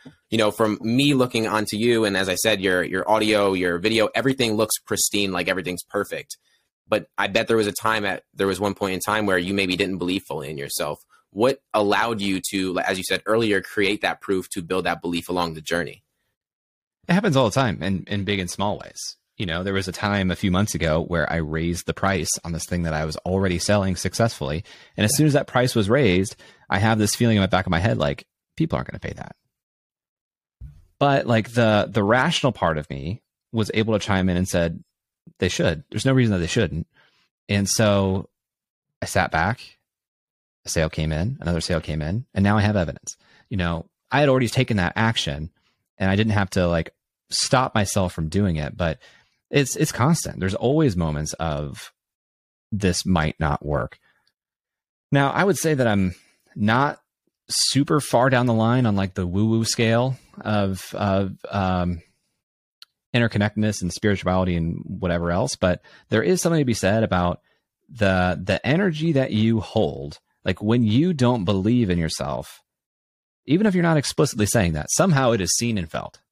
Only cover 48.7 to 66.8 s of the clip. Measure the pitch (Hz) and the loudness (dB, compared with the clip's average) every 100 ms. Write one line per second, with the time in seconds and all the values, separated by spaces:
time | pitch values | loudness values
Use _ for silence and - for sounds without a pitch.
48.7 | - 82 78 - _ _ _ _ 143 131 | -4 -4 -4 -10 _ _ _ _ 0 0
49.7 | - 156 - 131 170 - - 92 98 117 | 0 -2 0 0 0 -2 -4 -4 -2 0
50.7 | 151 147 90 80 73 78 - 82 73 73 | 2 2 2 0 -2 -6 -6 -4 -4 -6
51.7 | - - _ _ _ _ _ _ _ _ | -10 -16 _ _ _ _ _ _ _ _
52.7 | 101 98 87 - 90 78 - 78 73 73 | -2 0 0 0 0 0 -2 -2 -2 -2
53.7 | 71 - - _ _ _ _ _ _ _ | -4 -4 -10 _ _ _ _ _ _ _
54.7 | _ _ _ _ 139 139 - 196 151 165 | _ _ _ _ 2 2 2 0 2 0
55.7 | 143 120 101 92 90 _ _ _ - 107 | 2 2 2 0 -2 _ _ _ -2 0
56.7 | 120 143 - _ _ _ _ - - - | 2 2 -2 _ _ _ _ -8 -4 0
57.7 | 131 147 151 - 120 131 127 123 113 113 | 2 2 2 2 2 4 4 4 4 4
58.7 | 127 120 98 95 101 87 92 110 113 113 | 4 2 2 0 -2 -2 0 2 2 0
59.7 | - 113 117 131 127 _ - - 104 98 | 0 2 2 0 -4 _ -10 -2 0 0
60.7 | 95 - - 101 98 98 - - 101 92 | -4 -8 -4 0 0 -2 -6 -8 -2 0
61.7 | 92 90 85 - _ _ _ _ _ _ | 0 -2 -4 -10 _ _ _ _ _ _
62.7 | _ - _ _ 123 117 104 104 - 107 | _ -20 _ _ 0 0 2 0 0 -2
63.7 | 104 87 - 107 95 90 92 92 85 82 | -2 -4 -2 0 0 2 0 2 0 -2
64.7 | - - 92 92 85 85 87 135 - 92 | -4 -8 -6 -2 -2 0 0 -2 0 0
65.7 | 90 - - - 113 110 180 175 165 131 | 0 -6 -20 -2 0 2 0 2 0 0
66.7 | 110 | 0